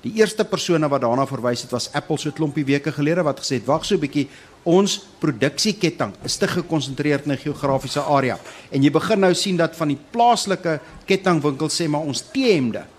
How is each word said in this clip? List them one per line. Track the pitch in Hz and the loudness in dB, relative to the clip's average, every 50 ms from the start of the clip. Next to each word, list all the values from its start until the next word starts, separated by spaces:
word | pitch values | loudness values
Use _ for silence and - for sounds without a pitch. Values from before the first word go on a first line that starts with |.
Die | - - 214 | -8 -4 2
eerste | 220 214 196 - - 208 | 2 2 2 2 -2 -2
persone | - 196 175 - - 175 156 156 147 | -2 -2 -4 0 0 2 2 2 2
wat | 139 135 | 0 2
daarna | 147 143 120 131 139 | 2 2 2 2 0
verwys | 131 139 120 113 123 123 - | -2 -2 -2 -2 -2 -2 -2
het, | - - | -4 -6
was | 123 120 - - | -4 -6 -4 -4
Apple | - 147 - - 160 139 | -6 -6 -4 -4 -6 -4
so | - 156 | -4 -8
'n | |
klompie | - - 160 147 139 160 143 | -4 -4 -4 -2 -2 -2 0
weke | 131 139 143 143 156 | 0 0 0 0 -4
gelede, | 147 151 143 147 170 180 | -4 0 0 0 0 2
wat | 170 147 131 - | 0 -2 -2 -4
gesê | - - 139 | -4 -4 -4
het, | 120 101 | -2 0
"Wag | 120 147 160 - | 0 0 0 0
so | - 202 | 0 0
'n | 170 | 0
bietjie, | 147 135 - 147 135 139 - - - - - - | 0 -2 -2 -2 -2 -2 -8 -20 -20 -20 -20 -6
ons | _ 175 170 185 202 196 - - - - - - | _ 4 4 4 4 4 0 -4 -8 -20 -10 -2
produksieketting | - 156 131 107 131 139 - - - - - - - 160 - - 127 104 92 - - | -2 -2 0 0 0 0 0 0 -2 -2 0 0 -2 -2 -2 -2 -6 -6 -6 -10 -8
is | 123 - | -8 -4
te | - 202 | -2 -2
gekonsentreerd | - 160 180 - - 165 156 127 139 135 120 143 147 147 139 143 | -2 -2 -4 -2 -2 -2 -2 -2 -4 -6 -4 0 0 0 0 0
in | 147 | -4
'n | 139 123 | -4 -2
geografiese | - 151 139 - - 143 135 135 - 131 - 147 | -4 -6 -6 -2 0 0 0 0 -2 -4 -4 -2
area." | 139 151 147 135 131 123 101 - - - - - - - | 0 2 2 2 2 0 -2 -4 -10 -18 -20 -20 -16 -4
En | - 139 | 0 4
jy | 135 147 | 4 4
begin | 143 156 160 - 220 196 | 4 2 2 2 2 4
nou | 190 185 175 | 4 4 4
sien | 175 - 202 185 | 2 0 -2 0
dat | 165 165 156 - | 0 0 0 0
van | - 165 147 | -4 -2 -2
die | 139 135 - - | -2 -4 -8 -6
plaaslike | - 233 233 240 233 - - 196 190 - - 170 156 143 - - - - - | 0 4 4 4 4 2 2 -2 -4 -2 -2 -4 -4 -4 -6 -14 -20 -18 0
kettingwinkels | - 196 190 190 185 170 156 139 147 135 127 156 147 - - | 0 0 2 4 2 2 4 2 0 0 0 -4 -4 -2 -2
sê, | 170 151 | -2 -2
"Maar | 147 147 | -2 -2
ons | 160 147 131 - | -2 -4 -6 -6
T-hemde | - - - 269 269 240 196 151 127 117 101 92 80 - - | -8 -6 -4 0 2 4 4 4 2 0 -2 -4 -10 -14 -20